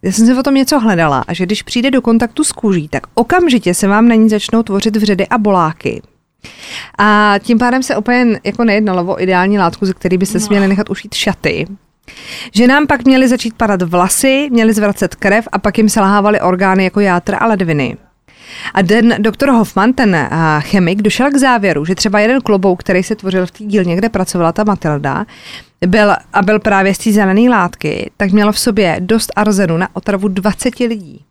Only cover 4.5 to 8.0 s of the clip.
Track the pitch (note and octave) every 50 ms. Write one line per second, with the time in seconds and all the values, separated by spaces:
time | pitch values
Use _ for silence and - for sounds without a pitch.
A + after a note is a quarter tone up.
4.5 | - A3+ A#3 A3 G3 G3+ F#3+ A3 G#3 A3+ G#3+ G3+ G3+ F3+ G3 - A#3+ B3 G#3 G#3
5.5 | G3 F3+ E3+ D#3 E3 _ - - - - - _ _ _ _ _ _ _ _ -
6.5 | - - - - - - - - _ - G3+ G#3+ G#3 G#3 G#3 G#3 G3+ G3+ - -
7.5 | A#3+ A3 B3 B3 A#3+ C4 B3+ - - -